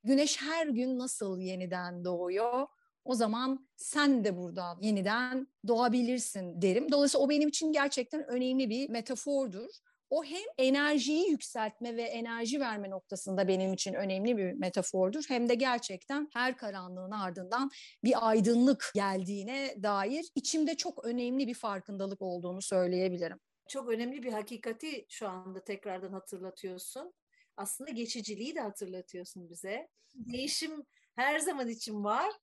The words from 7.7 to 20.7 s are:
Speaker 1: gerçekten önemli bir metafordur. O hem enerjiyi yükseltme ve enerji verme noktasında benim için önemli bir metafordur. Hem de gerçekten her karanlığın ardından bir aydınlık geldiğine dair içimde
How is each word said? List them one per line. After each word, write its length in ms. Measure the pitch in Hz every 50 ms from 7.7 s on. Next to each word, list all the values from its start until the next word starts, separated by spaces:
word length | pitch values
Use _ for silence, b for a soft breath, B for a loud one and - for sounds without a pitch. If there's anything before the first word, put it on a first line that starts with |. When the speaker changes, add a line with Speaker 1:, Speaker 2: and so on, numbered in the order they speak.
| 302
Speaker 1:
gerçekten 500 | 302 277 285 277 - 240 - - 302 - -
önemli 400 | 240 254 254 254 254 262 269 220
bir 200 | 214 247 277 285
metafordur. 760 | 220 233 226 - 262 220 - 285 285 277 269 240 180 190 233 330 440 - _ _ _ _ _ _
O 140 | - 311 330
hem 200 | 277 302 370 415 480 659 -
enerjiyi 720 | 262 262 262 285 294 294 302 294 226 262 302 311 359 403
yükseltme 680 | 311 214 - - - 240 220 214 - _ 233 240 233 233
ve 40 | 233
enerji 560 | 226 220 233 233 233 233 233 233 220 254 302
verme 300 | 269 240 214 208 202 196
noktasında 580 | 190 185 _ _ 196 185 - 196 190 185 196 185
benim 260 | 190 185 190 190 190
için 200 | 185 - 196 185
önemli 440 | - 202 196 190 190 202 233 247 214
bir 160 | 190 180 180
metafordur. 720 | - 185 180 - 202 185 - - 190 185 185 214 311 294 -
Hem 220 | 269 240 240 233
de 60 | 247
gerçekten 760 | 226 269 262 247 240 - - 196 180 - - 269 285 302 302 -
her 240 | 233 247 254 254 254
karanlığın 540 | 247 214 196 196 185 180 180 185 185 185
ardından 600 | 208 214 196 185 175 190 185 180 214 247 269 277 B B B B B B -
bir 260 | 226 254 226 226 226
aydınlık 640 | 220 226 202 220 233 233 247 269 269 - - - -
geldiğine 800 | 202 196 196 190 190 185 180 202 202 190 214 254 269 277 269 - 202 190
dair 480 | 214 208 196 196 208 262 311 330 - _
içimde 400 | 277 - - - 320 311 277